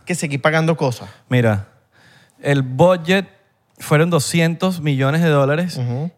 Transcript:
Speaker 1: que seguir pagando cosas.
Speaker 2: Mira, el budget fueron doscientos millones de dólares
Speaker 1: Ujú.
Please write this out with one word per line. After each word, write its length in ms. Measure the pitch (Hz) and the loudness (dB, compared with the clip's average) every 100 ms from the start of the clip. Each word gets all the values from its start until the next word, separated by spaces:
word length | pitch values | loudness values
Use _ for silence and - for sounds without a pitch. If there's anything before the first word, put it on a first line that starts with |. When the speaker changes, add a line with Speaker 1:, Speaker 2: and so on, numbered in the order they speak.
Speaker 1:
que 120 | - 175 | -8 -6
seguir 260 | 156 139 | -4 -2
pagando 340 | 156 160 160 160 | 0 2 0 0
cosas. 320 | 139 120 101 - _ | -2 -4 -12 -20 _
Speaker 2:
Mira, 380 | 127 113 98 - _ _ _ _ _ _ _ | 2 2 0 -4 _ _ _ _ _ _ _
el 220 | 143 139 | -2 0
budget 640 | 127 127 175 180 160 190 180 _ _ _ _ - | -2 2 4 4 0 -2 -2 _ _ _ _ -18
fueron 320 | - 151 175 | 0 2 2
doscientos 720 | 165 - 170 165 160 185 175 | 0 0 0 0 0 -4 -2
millones 400 | 151 131 135 160 | -2 0 0 2
de 80 | 170 | 2
dólares 480 | 143 135 156 180 139 | 2 2 0 -4 -4
Speaker 1:
Ujú. 340 | 123 123 170 | -4 -4 -8